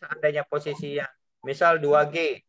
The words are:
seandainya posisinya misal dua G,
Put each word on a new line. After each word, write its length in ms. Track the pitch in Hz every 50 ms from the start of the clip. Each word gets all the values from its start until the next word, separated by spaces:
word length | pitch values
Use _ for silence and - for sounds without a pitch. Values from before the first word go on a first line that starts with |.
seandainya 440 | 160 147 151 156 151 151 147 151 139
posisinya 600 | - 147 147 147 156 143 - 151 143 143 143 135 135 - _ _ _ _ _
misal 400 | - 131 139 143 175 170 165 160
dua 240 | 147 143 147 151 151
G, 400 | 147 151 170 165 147 123 - _